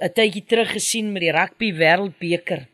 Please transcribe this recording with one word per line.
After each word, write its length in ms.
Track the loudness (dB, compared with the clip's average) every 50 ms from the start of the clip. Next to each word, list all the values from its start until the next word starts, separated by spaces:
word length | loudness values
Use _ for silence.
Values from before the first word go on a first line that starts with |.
'n 100 | -6 -4
tydjie 340 | 0 2 2 2 0 -2 -4
terug 260 | 0 0 2 2 0
gesien 420 | -2 -4 -4 -4 -2 -2 -2 -4 -4
met 80 | -2
die 100 | 0 0
rugby 400 | 2 2 0 0 -2 -4 -4 -2
wêreldbeker 960 | 0 2 4 4 4 4 2 -2 -6 -6 -4 -2 -2 -2 -2 -4 -6 -6 -8 -12